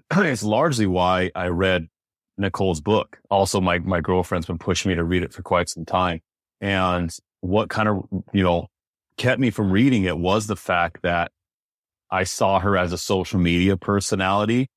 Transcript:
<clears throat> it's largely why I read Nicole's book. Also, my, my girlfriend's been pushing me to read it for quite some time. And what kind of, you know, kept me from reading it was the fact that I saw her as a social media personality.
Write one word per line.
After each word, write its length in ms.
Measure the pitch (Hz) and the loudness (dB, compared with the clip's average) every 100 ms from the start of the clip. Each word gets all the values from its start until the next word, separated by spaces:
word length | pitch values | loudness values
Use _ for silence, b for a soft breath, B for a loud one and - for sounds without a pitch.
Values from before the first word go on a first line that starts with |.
| - | -2
<clears throat> 40 | |
it's 300 | 180 175 113 | 0 0 -2
largely 440 | 104 110 160 120 101 | 0 2 2 2 0
why 440 | 90 90 92 92 | 2 2 2 0
I 140 | - 90 | -2 -4
read 400 | 87 95 90 82 _ _ _ _ - | 0 2 0 -2 _ _ _ _ -6
Nicole's 440 | 98 - 95 78 | -4 -2 -2 0
book. 380 | 87 107 - - - | 0 0 0 -12 -2
Also, 300 | 98 98 101 | 0 2 2
my, 180 | 92 87 | 0 0
my 200 | 92 87 | 0 -2
girlfriend's 460 | 80 92 87 87 80 | 0 0 0 -4 -4
been 120 | 90 | -6
pushing 320 | - 87 98 | -2 -2 0
me 40 | |
to 80 | 85 | -2
read 220 | 82 90 | 0 0
it 80 | 90 | -2
for 100 | - | -8
quite 260 | - 87 87 | -2 -2 -2
some 160 | 85 | -8
time. 360 | 78 92 92 85 _ _ _ - | -4 0 0 -4 _ _ _ -8
And 520 | 101 98 92 90 85 - _ - | -2 0 2 0 -4 -8 _ -10
what 300 | 90 104 107 | -2 0 0
kind 180 | - 107 | -2 -2
of, 180 | 98 - 95 - | -2 -4 -10 -2
you 100 | 98 | 0
know, 240 | 92 87 90 _ _ _ _ - | 2 2 -4 _ _ _ _ -2
kept 240 | 123 123 | 0 2
me 100 | 127 | 0
from 220 | 107 101 | 0 0
reading 320 | 95 135 117 | 4 4 4
it 140 | 92 90 | 0 0
was 280 | 90 107 107 | 0 0 0
the 80 | 101 | -6
fact 460 | - 87 85 - | -2 0 0 -2
that 300 | 87 85 87 _ _ _ _ _ _ _ - | -2 -2 -4 _ _ _ _ _ _ _ -6
I 140 | 92 | -4
saw 340 | 95 - 95 98 | -4 0 0 2
her 160 | 101 95 | 2 0
as 160 | 87 | 0
a 60 | 87 | -4
social 400 | - 98 87 98 | -2 -2 0 0
media 360 | 85 87 95 95 | 2 4 2 2
personality. 920 | - 101 - 98 95 101 104 120 135 | 0 0 0 -2 0 0 0 0 -2